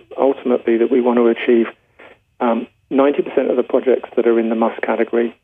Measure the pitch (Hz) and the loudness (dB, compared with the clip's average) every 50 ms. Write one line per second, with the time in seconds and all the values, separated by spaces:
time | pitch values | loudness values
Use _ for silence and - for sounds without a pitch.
0 | - _ - - 131 135 139 - - 123 123 - - 120 117 113 117 117 135 127 | -18 _ -4 -2 0 0 0 -2 -2 -2 -2 -2 0 0 0 2 2 2 2 0
1 | 120 123 120 120 120 120 117 - - 127 120 117 113 - - _ _ _ _ - | 0 2 2 2 2 2 0 0 0 2 2 2 2 -2 -6 _ _ _ _ -20
2 | - - - _ _ _ _ - 123 117 113 113 - - _ _ _ - 151 131 | -20 -20 -20 _ _ _ _ -4 -2 -2 -2 -2 -6 -10 _ _ _ -4 0 2
3 | 135 143 143 - - - - 139 127 - - 123 117 - - 123 - 131 117 - | 2 2 2 0 -4 -4 -2 -2 -2 0 0 -2 0 0 -2 0 2 2 0 0
4 | - - - 123 113 117 113 113 113 113 113 113 113 110 - - - - 110 107 | -2 -4 -4 0 0 2 2 2 0 0 0 0 -2 -2 -2 -4 -4 -4 -2 -2
5 | 113 - - 120 120 113 - _ | -2 -2 0 -2 -2 -2 -6 _